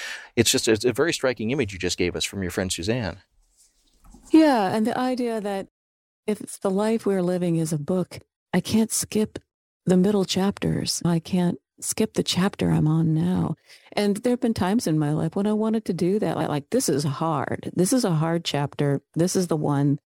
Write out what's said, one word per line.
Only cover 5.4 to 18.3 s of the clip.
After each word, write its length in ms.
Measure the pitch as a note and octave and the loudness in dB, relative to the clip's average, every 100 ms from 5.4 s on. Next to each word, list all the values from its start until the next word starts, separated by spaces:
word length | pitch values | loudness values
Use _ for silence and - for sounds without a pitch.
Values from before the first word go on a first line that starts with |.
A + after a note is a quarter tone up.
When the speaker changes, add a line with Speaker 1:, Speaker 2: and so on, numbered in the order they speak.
| G3+ G3 - _ _ _ _ _ - | -4 -6 -8 _ _ _ _ _ -6
Speaker 2:
if 140 | G#3 | -6
it's 160 | - - | -8 -4
the 120 | G3+ | -2
life 360 | F#3+ G#3+ A3+ G3+ | 0 2 0 0
we're 160 | F#3+ | 0
living 340 | F3+ F3+ F3+ E3 | 0 0 0 0
is 160 | D#3+ | 0
a 80 | D#3 | -2
book, 400 | C#3+ F#3 E3+ - - _ _ | -2 -2 -2 -8 -20 _ _
I 60 | F3+ | -2
can't 320 | - A3 A3 | 2 2 2
skip 480 | - - G#3+ G#3+ - _ _ _ _ E3+ | -2 -2 -2 -2 -6 _ _ _ _ 2
the 120 | F#3 | 4
middle 280 | G3 G#3 F#3 | 4 2 0
chapters. 760 | F#3 G3 - D#3+ - - - E3+ | 0 -2 -2 -2 -2 -4 -2 0
I 140 | E3 | 0
can't 380 | - F3+ F3 - _ - | 0 0 0 -2 _ -12
skip 340 | - - - | -6 -2 -2
the 80 | - | -2
chapter 460 | - F3 G3 - F3 | -2 0 -2 0 2
I'm 180 | D#3+ D#3 | 2 2
on 240 | D#3+ D#3+ | 2 2
now. 440 | D#3 F3 F#3 E3 - - - - | 2 0 0 -2 -6 -14 -20 -8
And 240 | - G3+ G3+ | -2 0 0
there 160 | B3 | 0
have 60 | B3 | 0
been 140 | A3+ | 0
times 320 | A3 F#3 A#3+ F3 | 0 0 0 2
in 140 | D#3 | 0
my 120 | D3 | 2
life 220 | D#3 E3 G3 | 0 -2 -2
when 120 | G#3 | 0
I 60 | |
wanted 300 | G#3+ A3 A3 - | 0 0 -2 -2
to 80 | |
do 260 | E3+ F3+ G#3 | -2 0 0
that, 160 | E3+ - | -2 -2
like, 100 | - | -2
like, 220 | D3 - | -4 -2
"This 180 | - - | -2 0
is 160 | C#3 | 0
hard. 680 | D3+ C#3 D#3+ C#3+ - - - - | 0 -2 -2 -2 -4 -6 -4 0
This 160 | F#3 | 2
is 140 | C4 G#3+ | 2 2
a 60 | |
hard 340 | D#3 D#3+ | 2 0